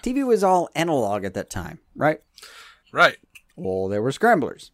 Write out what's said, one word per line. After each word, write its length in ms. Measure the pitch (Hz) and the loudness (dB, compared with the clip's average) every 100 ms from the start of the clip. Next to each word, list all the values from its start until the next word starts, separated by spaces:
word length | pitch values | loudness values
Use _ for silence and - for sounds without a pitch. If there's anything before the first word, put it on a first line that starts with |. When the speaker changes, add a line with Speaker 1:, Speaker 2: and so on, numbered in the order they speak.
Speaker 1:
T 100 | 240 | -4
V 100 | 254 | -2
was 200 | 262 220 | 2 2
all 240 | 190 185 165 | 4 2 2
analog 500 | 147 170 143 104 101 | -2 0 0 0 -2
at 80 | 95 | -4
that 160 | 95 - | -8 -8
time, 300 | 95 82 80 _ - | -8 -10 -14 _ -4
right? 240 | 147 160 _ _ - - - _ _ | -2 -2 _ _ -20 -20 -20 _ _
Speaker 2:
Right. 240 | 143 165 - _ _ _ - | 2 2 2 _ _ _ -10
Speaker 1:
Well, 320 | 175 95 95 | -6 -4 -4
there 120 | 104 | -2
were 120 | 120 | -4
scramblers. 580 | - 226 208 104 - - | 0 2 2 0 -8 -18